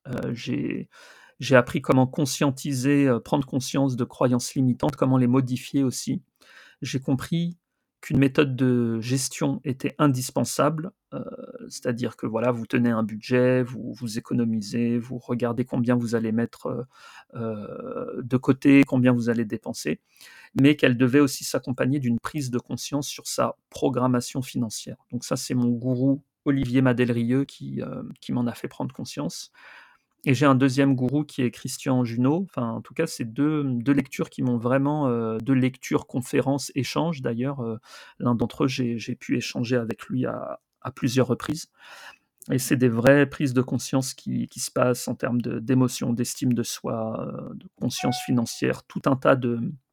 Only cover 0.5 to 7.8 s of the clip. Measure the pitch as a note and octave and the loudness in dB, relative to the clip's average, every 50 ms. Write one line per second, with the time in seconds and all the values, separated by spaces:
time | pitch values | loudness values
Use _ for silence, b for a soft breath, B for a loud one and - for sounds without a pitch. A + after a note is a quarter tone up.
0.5 | A#2+ - - - - - - - B B B B B B B B B B C3+ A#2+ | -4 -4 -4 -4 -6 -6 -8 -12 B B B B B B B B B B 0 4
1.5 | C3 B2 A#2+ - - D3 C3+ - D3 C3 C3 C3 - - D3+ C3 - - D#3 C#3+ | 4 4 4 4 0 -4 0 2 4 4 4 2 2 -2 -2 -2 0 0 0 0
2.5 | C3+ - - C#3+ C#3+ B2+ B2 C#3 C#3+ C#3+ C#3 C3+ A#2+ A2+ - - - D3 C3+ - | 0 -2 -4 -4 -4 0 2 2 4 4 4 4 2 0 0 -2 -2 -2 -2 -2
3.5 | - C3+ - - - D3 C3+ C3+ B2+ A#2 B2 - - - C#3+ B2 B2 B2 - - | -4 -4 -4 -2 -2 0 0 0 0 -2 -4 -4 -2 0 2 2 2 2 -2 -2
4.5 | - C#3 C3 B2+ A#2+ - - D3+ - - D3 C3 C3 C3 B2 A#2+ B2 C3+ C3 A#2+ | -2 0 2 2 2 2 0 -2 0 0 2 2 4 4 4 4 4 4 2 0
5.5 | B2+ A#2+ - - - C#3+ C#3 B2+ - - - - C3+ F#3+ - _ _ _ B B | -2 -6 -6 -4 -2 0 0 0 -2 -4 -4 -4 -4 -4 -6 _ _ _ B B
6.5 | B B B B B B - B2 - C3 - - C#3 B2+ - - F3 E3 E3+ F3 | B B B B B B -8 -6 -6 -4 -2 -2 -2 -2 -2 -2 -2 -2 -2 -2
7.5 | E3+ - _ _ _ _ | -6 -10 _ _ _ _